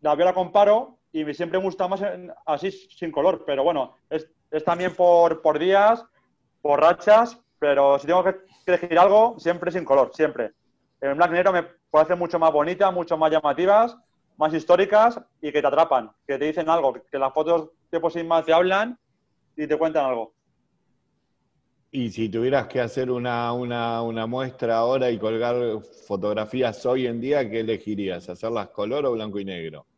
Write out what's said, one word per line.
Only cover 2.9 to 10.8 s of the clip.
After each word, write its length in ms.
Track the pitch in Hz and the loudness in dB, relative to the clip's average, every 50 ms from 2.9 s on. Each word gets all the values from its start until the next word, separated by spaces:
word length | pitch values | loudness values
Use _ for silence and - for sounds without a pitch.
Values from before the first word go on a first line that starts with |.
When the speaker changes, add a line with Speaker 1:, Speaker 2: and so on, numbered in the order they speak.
| _ _ 180 165 | _ _ -10 -6
Speaker 1:
color, 320 | - 147 143 185 180 - - | -4 0 0 0 0 0 -6
pero 160 | - 143 135 | -6 -4 0
bueno, 320 | 135 170 165 143 127 - _ _ _ _ | 0 0 0 -2 -6 -8 _ _ _ _
es, 180 | 151 160 156 _ _ _ _ _ | -8 -8 -8 _ _ _ _ _
es 140 | - 156 151 | -8 -6 -2
también 300 | - 170 170 185 185 180 | -2 -4 -2 -4 -6 0
por, 480 | - 180 175 175 170 170 165 160 160 | 2 4 6 6 6 6 4 2 0
por 160 | - 160 151 151 | 0 0 0 2
días, 460 | 170 185 190 196 202 214 226 240 233 _ _ _ _ _ _ _ _ _ _ _ | 2 2 4 6 6 4 4 2 -4 _ _ _ _ _ _ _ _ _ _ _
por 200 | _ 151 143 139 | _ 0 2 4
rachas, 600 | 156 165 175 - - 208 208 220 233 233 - - _ _ _ _ | 4 4 4 2 4 6 6 6 6 2 -4 -18 _ _ _ _
pero 400 | - 147 139 135 139 139 139 139 | 0 2 2 4 4 4 4 2
si 80 | 139 143 | 2 0
tengo 160 | 170 185 175 | 0 2 2
que 120 | 185 190 190 - _ _ _ _ | 0 -2 -4 -12 _ _ _ _
elegir 320 | - 180 175 - 175 165 170 | 0 0 0 0 0 4 4
algo, 380 | 180 202 196 214 220 240 233 160 | 6 6 6 6 4 4 0 -2
siempre 320 | 156 165 175 170 175 135 | -2 -2 -2 -2 -4 -4
sin 140 | 160 185 165 | -4 -4 0
color, 260 | - 135 139 127 - | 2 4 4 4 2
siempre. 400 | - - 156 135 - - 113 104 _ _ _ _ _ _ | 0 -2 -2 -2 0 -4 -8 -8 _ _ _ _ _ _